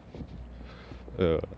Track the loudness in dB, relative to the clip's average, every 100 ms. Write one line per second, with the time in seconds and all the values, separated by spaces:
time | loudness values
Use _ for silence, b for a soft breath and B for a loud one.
0 | -10 -8 -8 -8 -10 -10 B B B B
1 | B 4 6 6 4